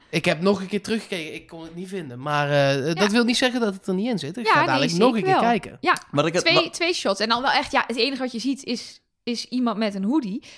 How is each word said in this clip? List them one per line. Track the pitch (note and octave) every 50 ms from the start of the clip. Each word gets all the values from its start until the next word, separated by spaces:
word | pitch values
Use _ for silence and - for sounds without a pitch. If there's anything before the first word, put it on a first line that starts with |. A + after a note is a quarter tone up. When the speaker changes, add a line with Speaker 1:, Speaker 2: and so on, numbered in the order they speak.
| _ _
Speaker 1:
Ik | - E3 -
heb | F3+ E3 D3+
nog | F3+ G3+ G3+ F#3
een | F#3+ F3
keer | G#3 G3 G3+
teruggekeken. | - A3 G#3+ - - G3+ E3+ D3+ D#3 -
Ik | D#3+ -
kon | - E3+ E3 D#3+
het | E3 E3
niet | F3 F#3+ F#3
vinden. | G3+ F#3 D#3+ C3 A#2+ B2
Maar, | C3+ D3 D3 D3 D3 C#3+
eh, | C#3+ C#3+ C#3 C3+ C#3 C#3 B2+
dat | D#3+ E3+ D#3+
Speaker 2:
Ja. | G#3 G3+
Speaker 1:
wil | G#3 A#3+ A#3+
niet | A#3 A3+
zeggen | - C#4 B3+ A#3 B3
dat | A3+ G3+ F#3+
het | F#3+ -
er | - F#3
niet | F#3 G#3+ B3+
in | A#3 E3+
zit. | - C#3+ F3+
Ik | B3 A#3
Speaker 2:
Ja, | G#4+ F4+
Speaker 1:
ga | D4
Speaker 2:
nee, | D#4+
Speaker 1:
dadelijk | - C3 C3 C#4+ -
Speaker 2:
zeker | E3+ F3 A3+
Speaker 1:
nog | C4 A#3
een | A3 F#4
keer | F#4+ F#4+
Speaker 2:
wel. | C#4 A3
Speaker 1:
kijken. | A#3 A#3+ G3 - - - -
Speaker 2:
Ja, | - F4+ E4+ - - -
Speaker 3:
Wat | - C#3+ D3
ik | E3+ E3
het | F3+ -
Speaker 2:
twee, | E4 F4 F#4 E4
Speaker 3:
wa- | -
Speaker 2:
twee | - - E4+ E4+ F4
shots. | - - G#3+ - -
En | G#3+ A3
dan | A#3 A#3+ C4
wel | B3
echt, | - C4+ C#4 - C#4
ja, | B3 -
het | - A3+
enige | B3+ A3+ C#4 C#4 B3 C4
wat | B3 A#3+
je | A3
ziet | G#3+ C4+ C4 - -
is, | - A#3 A3+ - - - - _ _ _ _ _
is | A#3+ A#3 A3 -
iemand | - A#3+ B3+ B3 A#3 G3+
met | G3+ A3+ G#3 G3+
een | F#3+ F#3+
hoodie. | G#3 C#4 D#4 B3 F#3 G3 C#4+ - - -